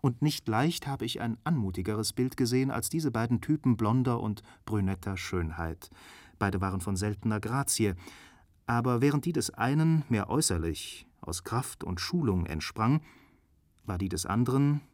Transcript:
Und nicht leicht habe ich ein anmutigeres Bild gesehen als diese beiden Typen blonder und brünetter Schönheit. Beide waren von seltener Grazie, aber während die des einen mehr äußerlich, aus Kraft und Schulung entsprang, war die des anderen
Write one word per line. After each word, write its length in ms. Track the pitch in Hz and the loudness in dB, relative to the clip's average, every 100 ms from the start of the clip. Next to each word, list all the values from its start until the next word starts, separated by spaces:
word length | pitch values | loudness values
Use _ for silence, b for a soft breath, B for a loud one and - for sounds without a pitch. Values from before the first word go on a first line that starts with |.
Und 200 | 139 120 | 2 2
nicht 280 | 151 147 - | 0 0 0
leicht 360 | 110 151 165 143 | 2 2 0 -6
habe 180 | 139 113 | -6 -4
ich 160 | - | -4
ein 160 | 117 113 151 | -4 -2 0
anmutigeres 680 | 160 98 90 92 107 107 | 0 0 -2 -2 -2 -2
Bild 240 | - 127 - | 0 -2 0
gesehen 360 | 120 127 131 | 2 2 2
als 180 | 120 - | -2 -2
diese 220 | 160 151 | -2 0
beiden 280 | 113 117 120 | 0 0 0
Typen 380 | - 151 127 110 | 2 2 2 4
blonder 420 | 107 123 127 117 | 4 4 2 0
und 220 | 107 101 B B - | -2 -6 B B -4
brünetter 500 | 107 95 92 101 92 | 0 0 0 -4 -6
Schönheit. 760 | - 92 82 82 82 - - B B B B - | -4 -2 -2 -4 -6 -6 -14 B B B B -2
Beide 200 | 101 92 | 0 0
waren 220 | 95 92 | -2 -2
von 160 | 87 95 | -4 -2
seltener 420 | 104 101 113 107 | -2 -2 -2 -2
Grazie, 540 | 107 131 139 - 104 87 B B B B B _ - | -2 -4 -2 0 0 0 B B B B B _ -2
aber 340 | 117 123 120 | 0 2 4
während 240 | 139 147 | 4 2
die 100 | 170 | 0
des 160 | 151 - | -2 -2
einen 520 | - 117 147 160 160 - | -2 0 4 4 4 2
mehr 200 | 113 - | 0 2
äußerlich, 760 | 131 - 85 82 78 - - - _ | 0 2 0 -2 -4 -10 -16 -20 _
aus 200 | - - | -10 -10
Kraft 400 | - 113 - - | -4 -4 -4 -8
und 180 | 87 90 | -6 -6
Schulung 460 | - 175 127 92 87 | -2 0 0 0 0
entsprang, 560 | 78 - - 113 151 B B B B B _ _ _ - | -4 -6 0 2 2 B B B B B _ _ _ -8
war 140 | 92 | -4
die 100 | 95 | -2
des 160 | 85 - | -4 -2
anderen 560 | 104 123 131 143 147 - | 0 2 2 2 2 -4